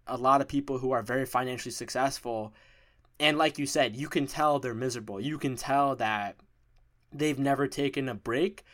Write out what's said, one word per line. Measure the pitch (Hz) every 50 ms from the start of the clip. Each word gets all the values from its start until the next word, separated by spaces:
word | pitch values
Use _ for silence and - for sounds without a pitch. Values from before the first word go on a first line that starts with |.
| -
a | - 127
lot | 120 123 131 139 139
of | 139 -
people | 143 139 139 139 135 127
who | 131 127
are | 131 120
very | 104 107 120 135 135
financially | 127 - 123 127 127 127 120 - 123
successful. | - - 120 - - 123 135 139 131 - - 123 117 110 107 107 - - - - _ _ _ _ _ _ _ _ _ -
And | 147 151 151 151
like | 160 156 147 -
you | 143
said, | 135 - 151 135 117 104
you | 123 147 147
can | - 165 143
tell | 135 - 151 151 151 143 139
they're | 120 127 117
miserable. | 110 127 131 120 120 107 107 101 98
You | 110 143 151 143
can | - 139 127
tell | 113 - - 135 139 143 139 131
that | 120 117 107 107 104 101 101 - - - _ _ _ _ _ _ - _ _ _ _ _ _
they've | - 143 151 151 143 131
never | 139 139 139 135 143
taken | 131 - - 143 139 135 143 135 131
a | 117
break. | 101 - 117 117 135 170 202 208 - - _